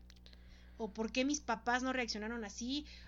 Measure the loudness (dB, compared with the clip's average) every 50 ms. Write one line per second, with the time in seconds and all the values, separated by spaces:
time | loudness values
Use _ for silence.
0 | -10 -18 -18 -18 -16 -18 -16 -16 -16 -16 -16 -16 -16 -12 -6 -4 -4 -2 0 0
1 | 0 2 4 4 4 4 4 2 2 2 0 2 4 4 4 4 4 4 2 2
2 | 2 0 0 -2 -2 -2 -2 -2 -4 -6 -6 -4 -2 0 0 0 -2 -4 -10 -14
3 | -14